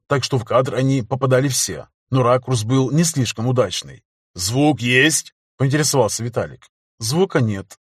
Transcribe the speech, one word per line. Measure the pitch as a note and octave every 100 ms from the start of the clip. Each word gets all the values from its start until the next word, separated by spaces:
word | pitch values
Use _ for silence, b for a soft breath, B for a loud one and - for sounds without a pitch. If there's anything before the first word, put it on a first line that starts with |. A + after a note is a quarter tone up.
| -
так | C#3+
что | - C3
в | G#2
кадр | - B2 A#2+
они | C3+ C3+
попадали | G#2+ C3 C3+ B2+ C#3
все, | B2+ - D#2 - _ -
но | C3
ракурс | A#2+ B2+ C3 B2
был | G#2+ C3+ C3
не | D3
слишком | E3 C#3 A#2 - A#2+
удачный. | B2+ G2+ - C#2 C2+ _ _ _ F2
«Звук | F#2 B2+ D3+ A2
есть?» — | A#2+ B2+ D3+ - - _ _ -
поинтересовался | C3+ D3 D3+ C#3 G#2 -
Виталик. | A#2+ A#2+ D#2+ B1+ _ _ _ -
«Звука | A2 D#3+ F#3+ D#3
нет. | A2+ G2 - -